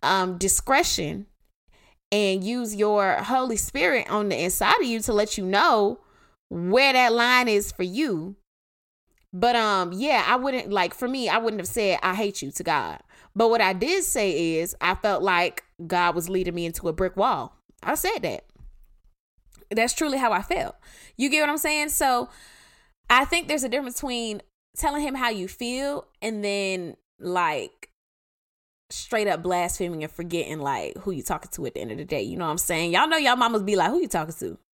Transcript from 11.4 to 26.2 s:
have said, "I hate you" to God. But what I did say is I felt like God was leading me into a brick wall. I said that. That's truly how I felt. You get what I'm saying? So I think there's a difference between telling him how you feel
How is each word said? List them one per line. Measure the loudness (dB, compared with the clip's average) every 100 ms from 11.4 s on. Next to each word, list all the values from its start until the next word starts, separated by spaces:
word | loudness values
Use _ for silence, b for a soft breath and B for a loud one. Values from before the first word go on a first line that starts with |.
| 0 -4
have | -4
said, | 0 0 2
"I | 0
hate | 0 -2 -4
you" | -10
to | -8
God. | -2 0 -2 -10 _ b b 2
But | 4
what | 6
I | 4
did | 2 0 0
say | 0 0 0 2 0 0
is | -2 -2
I | -2
felt | 0 0 0
like | 2 2 2 -2 -16 _ -4
God | 0 2
was | 0 -2
leading | -2 -2
me | -4
into | -4 -4 -6
a |
brick | -2 -2
wall. | 0 0 0 -6 _ _ _
I | -4
said | -2 -2 -2
that. | -4 -6 -10 _ -20 -20 -20 _ _ _ _ _ _ -20 -6
That's | 0 0
truly | 0 0 2
how | 2
I | 0
felt. | 0 -4 -4 -8 B B B -4
You | 0
get | 2
what | 2
I'm | 0
saying? | -2 -2 -2
So | 0 2 2 -2 B B B B B B _ 4
I | 4 4
think | -2 0
there's | -2
a | 0
difference | -2 -4 -8
between | -6 -4 -4 -8 -12 _ _ -4
telling | -2 -2
him | -4
how | -2 -2
you | -2 -6
feel | -6 -6 -4 -4 -6 -10 _